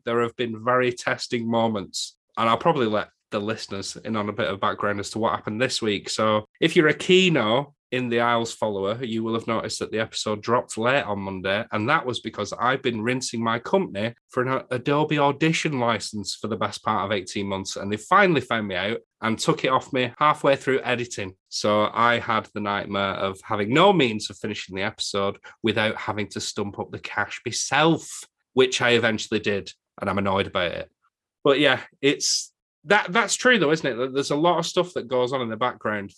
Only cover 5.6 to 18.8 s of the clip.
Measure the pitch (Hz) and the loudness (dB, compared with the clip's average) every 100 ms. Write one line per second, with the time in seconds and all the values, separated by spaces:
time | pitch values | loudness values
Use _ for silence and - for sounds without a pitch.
5.6 | 127 - 110 98 - - 110 107 - _ | -2 0 0 -2 -4 0 2 2 -2 _
6.6 | 165 175 156 147 - 185 185 151 107 123 | 2 4 4 2 4 6 6 4 4 2
7.6 | 143 _ _ 127 123 117 120 117 117 - | 0 _ _ -4 0 2 2 2 0 -2
8.6 | 110 101 95 117 127 113 110 113 113 113 | -4 -2 -2 -4 -4 -4 -2 -4 -2 -4
9.6 | 107 - 107 107 110 - - 107 101 120 | -4 -6 -4 -4 -4 -4 -4 -4 0 0
10.6 | - - 113 139 104 101 95 95 95 98 | 0 -2 0 0 0 -4 -6 -6 -2 -2
11.6 | 117 110 110 156 123 117 113 107 101 - | -2 -2 0 0 -2 -6 -8 -6 -8 -2
12.6 | 120 135 135 113 110 127 123 113 113 117 | -2 0 -2 -2 -2 -4 -4 -4 -2 -2
13.6 | - 196 175 98 110 120 _ - 127 131 | 0 0 0 -4 -6 -6 _ -4 0 -2
14.6 | - 123 135 143 151 151 143 139 160 165 | -4 -4 0 0 2 2 2 2 2 2
15.6 | 165 139 120 107 - 107 95 - 107 107 | 0 0 2 0 -2 -8 -8 -8 -6 -4
16.6 | 104 - 110 107 98 104 92 104 98 95 | -4 -4 -2 -2 0 -2 -4 -6 -4 -6
17.6 | 95 - 101 104 - 190 196 147 120 117 | -6 -8 -6 -6 2 6 6 4 0 -2
18.6 | 104 90 | -2 -2